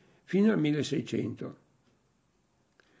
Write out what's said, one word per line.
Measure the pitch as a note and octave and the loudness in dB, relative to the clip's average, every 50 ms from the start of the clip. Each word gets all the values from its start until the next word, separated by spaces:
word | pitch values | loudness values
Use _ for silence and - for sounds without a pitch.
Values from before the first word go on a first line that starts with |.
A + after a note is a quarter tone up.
| _ _ _ _ _ | _ _ _ _ _
fino | - - F#3+ G3+ A3 | -2 2 4 4 4
al | G#3 E3+ | 4 4
milleseicento. | D3+ D3 D3 D3+ B2+ - C#3 B2+ A#2+ - A#2+ A2 - A2+ A2 - - - - - _ _ _ _ _ _ _ _ _ _ _ _ _ _ _ _ _ _ _ _ _ _ _ _ - _ _ _ | 2 2 2 0 -2 -2 -2 -4 -4 -2 -4 -4 -4 -4 -6 -8 -10 -12 -12 -16 _ _ _ _ _ _ _ _ _ _ _ _ _ _ _ _ _ _ _ _ _ _ _ _ -20 _ _ _